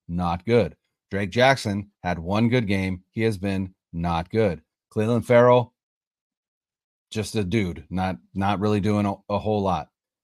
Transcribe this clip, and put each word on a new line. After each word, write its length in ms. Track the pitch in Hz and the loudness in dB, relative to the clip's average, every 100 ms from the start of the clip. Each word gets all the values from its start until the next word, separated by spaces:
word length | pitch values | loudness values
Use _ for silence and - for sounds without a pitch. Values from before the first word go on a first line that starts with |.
| - | -10
not 360 | 87 87 87 - | -4 -2 -4 0
good. 300 | 117 82 - _ _ - | 2 2 -4 _ _ -10
Drake 180 | 98 101 | -6 -4
Jackson 600 | 110 131 131 110 101 101 _ | 2 4 4 0 -4 -6 _
had 160 | 90 85 | -6 -6
one 300 | 85 104 117 | -2 0 2
good 180 | 127 101 | 2 0
game. 360 | 98 95 90 _ | -2 -2 -6 _
He 100 | 113 | -2
has 160 | 113 101 | -2 -2
been 360 | 101 95 92 _ _ | -4 -4 -6 _ _
not 360 | 85 85 85 87 | -6 -2 -2 -2
good. 320 | 110 107 78 _ _ _ | 0 0 -2 _ _ _
Clelin 300 | 113 107 120 | -4 0 0
Ferrell, 500 | 113 120 123 123 117 _ _ _ _ _ _ _ _ _ _ _ _ _ _ | 4 6 8 6 2 _ _ _ _ _ _ _ _ _ _ _ _ _ _
just 260 | 110 101 113 | -8 -4 -4
a 80 | |
dude, 420 | 92 113 92 82 - | -2 0 -2 -6 -8
not, 280 | 90 92 90 _ | -4 -4 -6 _
not 260 | 95 98 98 | -4 -2 0
really 220 | 107 107 | 0 0
doing 240 | 101 104 101 | 0 0 0
a, 100 | 95 - | -4 -6
a 100 | 101 | -4
whole 220 | 104 107 | -2 -2
lot. 260 | 95 85 69 _ _ _ | 0 -2 -6 _ _ _